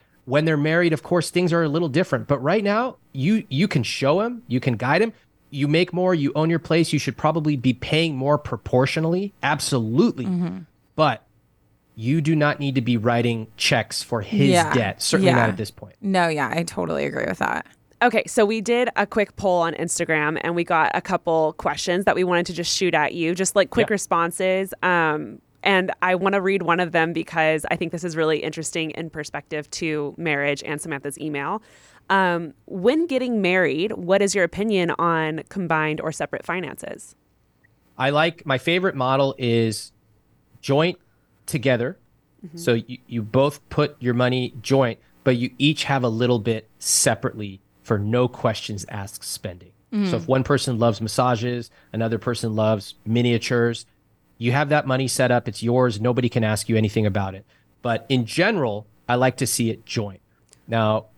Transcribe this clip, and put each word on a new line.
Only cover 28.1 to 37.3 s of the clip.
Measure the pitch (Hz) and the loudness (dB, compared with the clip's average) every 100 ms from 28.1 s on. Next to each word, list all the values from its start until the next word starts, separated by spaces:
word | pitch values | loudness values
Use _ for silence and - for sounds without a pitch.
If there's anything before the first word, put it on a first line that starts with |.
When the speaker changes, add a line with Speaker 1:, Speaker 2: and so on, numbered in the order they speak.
| 160 | 0
Speaker 3:
really | 160 160 | 0 0
interesting | 160 160 156 170 160 | -2 -6 -6 -6 -6
in | - 165 | -8 -10
perspective | 156 147 147 - 151 147 | -10 -10 -10 -8 -10 -8
to | - 165 151 143 - | -6 -4 -2 -4 -4
marriage | 165 143 143 143 | -2 0 0 -2
and | - 147 | -6 -8
Samantha's | 165 139 143 143 | -6 -8 -8 -8
email. | 151 143 143 214 - - - - - | -6 -4 -4 -6 -8 -20 -20 -20 -2
Um, | 190 185 170 165 - - | 2 2 0 -4 -14 -12
when | 190 202 320 339 | 0 2 2 0
getting | 262 247 220 | -2 0 0
married, | 180 185 160 143 208 | 2 2 2 0 -4
what | - 175 196 | -4 0 2
is | 202 | 2
your | 202 | 2
opinion | 170 - 220 196 170 - | 0 0 0 2 2 0
on | 170 165 156 160 - | 2 2 0 -4 -8
combined | 196 170 156 156 151 | -6 -2 0 0 -2
or | 160 | -4
separate | - 147 - - | -6 -6 -6 -6
finances? | 175 151 - - - - _ _ | -6 -6 -10 -14 -14 -18 _ _